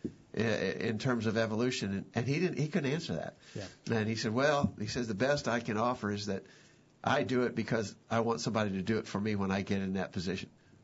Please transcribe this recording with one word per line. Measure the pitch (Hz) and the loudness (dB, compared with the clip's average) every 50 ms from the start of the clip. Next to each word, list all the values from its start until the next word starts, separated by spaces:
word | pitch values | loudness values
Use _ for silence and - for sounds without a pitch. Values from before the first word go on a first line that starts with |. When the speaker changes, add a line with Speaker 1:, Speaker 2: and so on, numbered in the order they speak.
| - - - - - - - - | -8 -8 -8 -10 -18 -8 -2 0
Speaker 1:
i-, | |
in | 110 117 104 - - 98 - - - 90 107 107 | 2 2 2 2 0 0 -2 0 0 -2 -2 0
terms | - 131 123 117 107 | 0 0 0 2 2
of | 113 101 | 2 2
evolution." | 113 113 104 110 107 120 127 127 - - 98 98 | 2 2 2 2 0 0 0 0 -2 -2 -2 -2
And, | 98 - - - | -4 -4 -4 -2
and | 117 120 117 | -2 0 0
he | 139 160 | 0 2
didn't, | 185 175 - - | 0 0 0 0
he | 147 151 | -2 0
couldn't | - 185 139 131 | 0 0 0 0
answer | 143 170 - - 85 | -2 -2 -4 -4 -4
that. | 76 - - - - - - - | -4 -4 -6 -10 -14 -20 -12 -10
Speaker 2:
Yeah. | 110 98 90 - - - - 117 113 | -10 -10 -10 -12 -12 -4 -2 0 0
Speaker 1:
And | 107 107 | 2 0
he | 113 | 0
said, | 110 - 113 107 | -2 -2 0 0
"Well," | 127 139 151 147 143 - - - - | 2 2 4 2 4 2 0 -2 -2
he | 104 107 | -6 -6
says, | - 135 123 110 | -4 -4 -4 -2
the | 107 | 0
best | 95 127 135 147 143 - 120 | 0 2 2 2 2 2 0
I | 113 120 | 0 0
can | 113 127 107 107 | 0 0 0 2
offer | 113 123 127 123 - 101 | 2 2 0 0 -2 -2
is | 104 101 101 104 | -2 -2 -2 -4
that | 95 98 - - - - - - - - - _ _ _ - | -4 -4 -6 -10 -20 -20 -20 -20 -20 -20 -20 _ _ _ 0
I | - 123 147 135 | 2 2 2 2
do | 101 127 127 123 | 2 2 2 2
it | 117 - | 2 0
because | 113 107 - 120 113 107 98 - - _ - | -2 -2 0 0 0 0 -2 -6 -12 _ -2
I | 113 117 | 0 2
want | 113 117 113 113 | 2 2 2 0
somebody | - - 104 113 107 101 | 0 0 2 2 2 2
to | 95 95 | 0 -2
do | 90 107 113 104 | 0 2 0 0
it | - - | 0 -2
for | - 98 | -4 -2
me | 101 110 107 | 0 0 0
when | 101 98 95 | 0 0 2
I | 98 101 | 0 0
get | 92 - 101 98 | 0 0 0 0
in | 98 95 95 | 0 0 -2
that | 98 85 - | -2 -2 -2
position. | - 98 85 92 87 95 - - - - _ - - - | -4 -4 -4 -2 -4 -4 -6 -10 -14 -20 _ -20 -20 -20